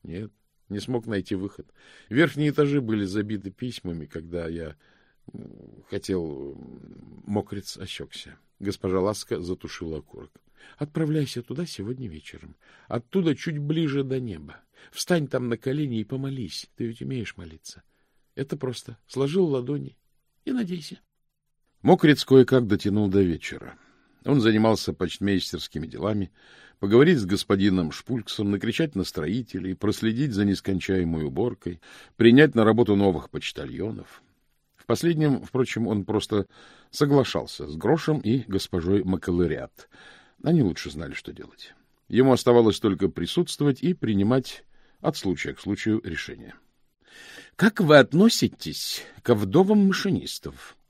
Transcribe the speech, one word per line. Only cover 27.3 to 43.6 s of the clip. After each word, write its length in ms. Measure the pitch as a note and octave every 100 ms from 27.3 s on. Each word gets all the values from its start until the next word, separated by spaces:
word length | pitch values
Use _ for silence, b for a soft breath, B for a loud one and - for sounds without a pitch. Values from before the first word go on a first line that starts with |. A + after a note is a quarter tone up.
| G2 - G2+ G2+ F#2 D#2+
Шпульксом, 600 | - - B2+ G#2+ - G2+
накричать 440 | G2+ A2 A2+ D#3+
на 80 | G2
строителей, 720 | F2 - D#2 A#2 A#2+ F#2+ F#2
проследить 580 | F#2 G2+ G2+ A2+ A2+ D3
за 120 | G2+
нескончаемой 800 | G2+ F#2+ - F#2+ - F#2+ E2+ D#2+
уборкой, 580 | D2+ C2+ A#2+ - F2 F2 B B B
принять 400 | - A#2 B2+ D3+
на 80 | A#2
работу 320 | A2 A2 A2+
новых 340 | G2+ G2+ D#2 -
почтальонов. 920 | D2+ - - C#2 - G2+ G#2+ - - _ _ _ _ _
В 100 | _
последнем, 580 | - A#2 E3+ D#3 D3+ C3
впрочем, 440 | G#2 B2+ B2 A2+ A2
он 180 | G#2
просто 400 | F#2+ G#2 - G#2 F#2+ b b b b
соглашался 760 | - D3 C#3 B2 D#2 - - D2+
с 80 |
Грошем 440 | D#2+ G#2 D#3 - D3+
и 240 | G#2+ B2+ -
госпожой 560 | F#2+ - F#2 E2+ G2+
Макалериат. 840 | F#2 F2+ - F2 E2+ C#2+ B1+ - - B B B B B
Они 180 | - E3+
лучше 300 | G#2 D2+ -
знали, 220 | D2 D#2+
что 200 | - -
делать. 400 | - - _ - _ _ _ _
Ему 260 | G#2+ C3
оставалось 460 | A#2+ - A#2+ A2 G2
только 300 | G#2+ F2+ F#2+
присутствовать 720 | - E2+ - F3 -